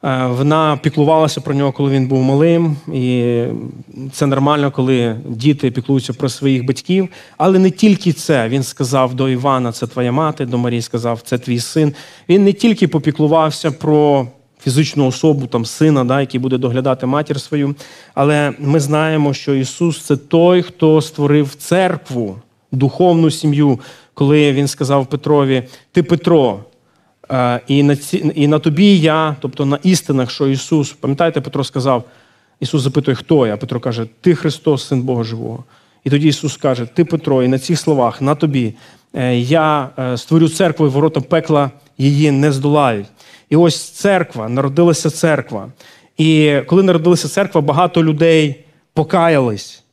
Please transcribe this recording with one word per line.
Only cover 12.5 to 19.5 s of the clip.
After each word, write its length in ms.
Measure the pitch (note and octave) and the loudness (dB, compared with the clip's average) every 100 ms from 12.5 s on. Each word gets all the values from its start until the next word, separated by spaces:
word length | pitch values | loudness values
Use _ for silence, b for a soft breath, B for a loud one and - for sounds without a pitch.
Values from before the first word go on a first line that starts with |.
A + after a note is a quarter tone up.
тільки 360 | G3 A#3 G#3+ F3 | 2 0 2 0
попіклувався 840 | D#3 D3+ - D3+ D#3+ D#3 D3+ E3 | 0 -2 0 2 2 0 -2 -6
про 560 | C#3 D#3 D3+ D3 C#3 B2 - _ _ | -4 0 2 4 2 0 -12 _ _
фізичну 440 | - C3 D3+ C#3+ C3+ | -2 0 0 0 0
особу, 400 | B2+ D#3+ C#3+ B2+ | 2 0 0 -2
там, 180 | A#2+ | -4
сина, 400 | A2 - D#3 C#3+ | -6 0 2 2
да, 160 | B2 C3+ | 2 0
який 200 | C3+ B2+ | -2 -4
буде 180 | C3 B2+ | -2 -2
доглядати 480 | C3 B2 C3 B2+ B2+ | -2 -2 -2 -2 -2
матір 340 | C#3+ D3+ C#3+ | -2 -2 -6
свою, 340 | - D3 C#3 C#3+ B B B | -4 -4 -4 -6 B B B
але 380 | - C#3+ D3 D3 B2+ | -2 0 2 0 -2
ми 220 | C#3+ D#3 | 0 0
знаємо, 540 | C#3 D3+ D#3 D#3 C#3+ | 2 0 0 0 0
що 200 | C#3 - | -2 -2